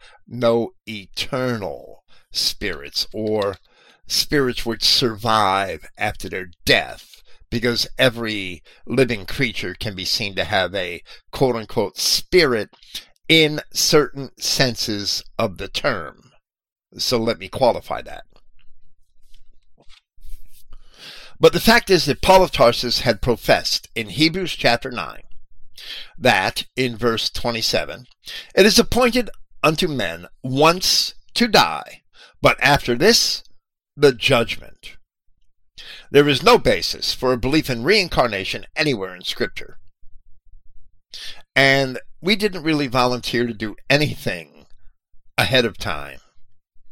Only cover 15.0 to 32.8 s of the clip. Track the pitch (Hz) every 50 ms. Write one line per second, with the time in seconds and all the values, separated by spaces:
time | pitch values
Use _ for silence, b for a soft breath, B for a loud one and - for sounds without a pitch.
15 | 101 95 - - - - - - 117 107 87 90 98 95 - - - 147 123 95
16 | - 67 - _ _ _ _ _ _ _ _ _ _ _ _ _ _ _ _ 95
17 | - - 131 117 113 117 107 78 95 92 - - 131 120 101 87 - - - 57
18 | - - - - - - _ - - - - - - - - - - - - -
19 | - _ _ - - - - - - - - - - - - - _ - - -
20 | _ _ _ - - - - - - - - - - - B B B B B B
21 | B B B B B B B B 156 160 - 131 - - 226 240 - - 190 165
22 | 131 143 127 - - - 190 190 185 160 - - 135 117 117 - - 120 113 -
23 | - 123 110 104 - 131 117 - - - 127 87 - - - - - - - 117
24 | 113 104 87 - 160 160 160 190 185 165 - - - 131 117 117 - 135 123 110
25 | 82 64 55 50 - - - - - - - - - - - B B B B B
26 | B B B - 156 123 110 95 95 110 - - - - _ - 131 127 117 101
27 | 117 120 113 107 - - - - - 120 117 113 110 - - 95 78 69 78 110
28 | 123 - _ _ B B B B B B B - 190 220 - - 202 - - 233
29 | 254 240 226 247 - - - - - - - - - 147 160 151 190 170 147 127
30 | 104 85 82 85 87 - - - - 131 127 135 151 160 170 185 - - - -
31 | - - - - - - - - 240 240 202 190 113 82 78 71 - - - -
32 | _ _ b b b b b b - 135 117 - 123 131 143 139